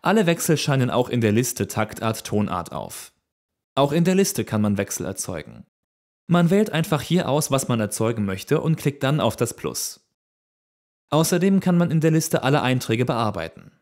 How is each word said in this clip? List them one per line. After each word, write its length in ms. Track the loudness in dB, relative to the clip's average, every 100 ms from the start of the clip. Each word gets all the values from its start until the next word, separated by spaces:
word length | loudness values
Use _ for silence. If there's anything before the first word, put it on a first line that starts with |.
Alle 240 | 2 2 2
Wechsel 320 | 0 2 0
scheinen 320 | 2 2 2
auch 200 | 2 0
in 120 | 2
der 100 | 4
Liste 360 | 2 0 -4 -4
Taktart, 580 | -2 -4 -4 -4 -4 -4
Tonart 460 | -2 -2 -4 -6
auf. 420 | -10 -12 -16 -20 _ _ _ _ _ _ 0
Auch 160 | 2
in 120 | 2
der 120 | 2 2
Liste 280 | 0 -2
kann 180 | -2 0
man 160 | 0 0
Wechsel 280 | -2 -4 -8
erzeugen. 600 | -8 -8 -10 -12 -20 -20 _ _ _ _ _ 0
Man 220 | 2 4
wählt 220 | 2 2
einfach 300 | -2 -2 -4
hier 280 | 0 0 2
aus, 220 | 0 0
was 160 | -2 0
man 120 | -2
erzeugen 460 | -2 -2 -2 -2 -4
möchte 360 | -6 -2 0
und 160 | 0 0
klickt 260 | -2 -2
dann 160 | -2 0
auf 160 | 0 0
das 200 | -4 -4
Plus. 520 | -8 -8 -10 -12 _ _ _ _ _ _ _ _ _ _ _
Außerdem 480 | 0 2 2 4 2
kann 180 | 4 2
man 140 | 2
in 100 | 2
der 100 | 2
Liste 320 | 2 0 0
alle 180 | 2 2
Einträge 440 | 2 0 0 0 0
bearbeiten. 680 | 0 -2 -2 -10 -12 -20 _